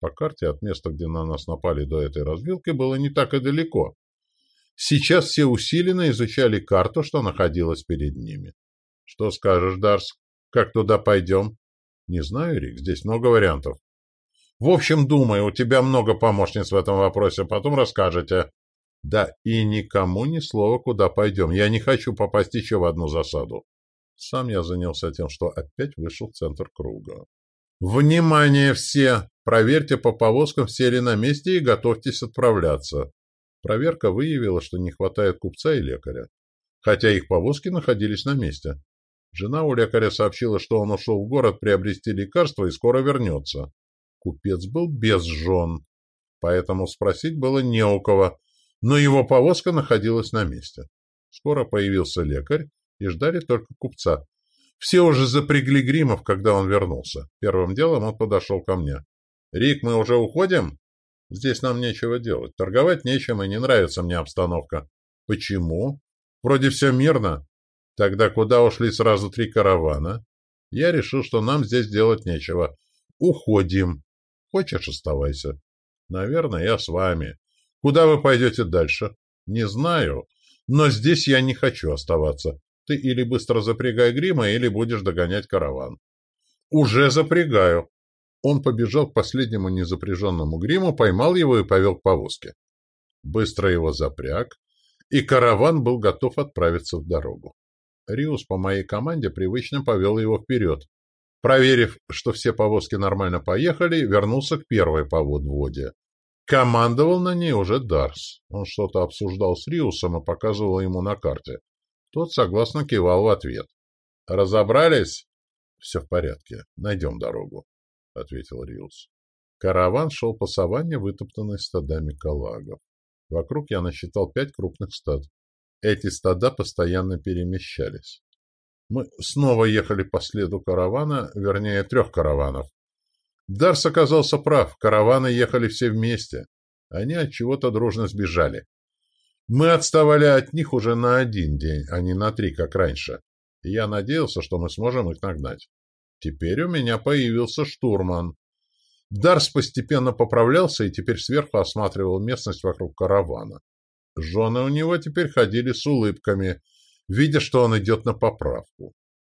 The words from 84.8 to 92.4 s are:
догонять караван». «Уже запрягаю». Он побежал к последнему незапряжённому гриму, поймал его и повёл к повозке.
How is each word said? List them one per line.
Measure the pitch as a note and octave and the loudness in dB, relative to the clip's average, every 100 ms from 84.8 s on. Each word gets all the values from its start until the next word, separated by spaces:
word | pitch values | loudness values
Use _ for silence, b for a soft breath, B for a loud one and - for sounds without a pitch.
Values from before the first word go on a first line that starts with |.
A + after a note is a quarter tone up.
| A#2 A2 | -2 -2
догонять | F#2+ E2+ F2 G2+ - | -2 -2 -2 -2 -2
караван». | F#2+ D2 C2 B1+ A#1+ _ _ _ _ _ _ - | -2 -2 -6 -10 -14 _ _ _ _ _ _ -2
«Уже | D3+ B2+ A#2+ C#3 | 2 4 4 4
запрягаю». | C#3+ D#3 E3+ D#3 G#2+ F2+ E2+ - _ _ _ _ _ | 4 2 2 4 4 4 2 -2 _ _ _ _ _
Он | C3+ C#3+ | 0 0
побежал | C#3 A2+ A2+ C#3+ C3+ | 0 0 0 0 0
к | |
последнему | - - B2+ A#2 G#2+ F#2 | 0 -2 -2 -2 -2 -2
незапряжённому | F#2 E2+ F2+ G2+ F2+ G2+ F2 D2+ D#2+ | -2 -4 -4 -6 -4 -2 -2 -4 -4
гриму, | G#2 F#3 F#3 | -2 0 0
поймал | C#3+ G#2+ F#2 D3+ F3+ | 2 2 4 2 2
его | D3 A#2 | 4 2
и | |
повёл | G2 F#2+ G2 F2 | 4 4 4 2
к | |
повозке. | F#2+ F2+ - - | 0 0 -2 -12